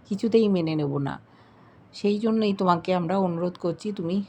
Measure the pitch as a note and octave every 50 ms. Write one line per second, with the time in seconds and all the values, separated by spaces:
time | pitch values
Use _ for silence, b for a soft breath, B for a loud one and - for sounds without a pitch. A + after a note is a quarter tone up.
0 | - - G#3 G3 - A3+ G#3+ A3+ A3 G#3 G3 F3+ E3 D#3+ D#3+ D3+ D3 C#3+ C#3 C#3+
1 | C#3 C#3 C#3 - - b b b b b b b b b b b b - - -
2 | - G3+ G#3 G#3 A3+ A3 A3 A3 G#3+ G#3 G3 G3 G3 F3+ F3 E3 E3+ - F#3 F3+
3 | E3+ E3 F#3 G3 F#3+ F3+ E3+ E3 F3 F3+ F3+ - - F3 E3 - - G#3+ G3+ G3+
4 | E3+ E3 F3+ G3+ G3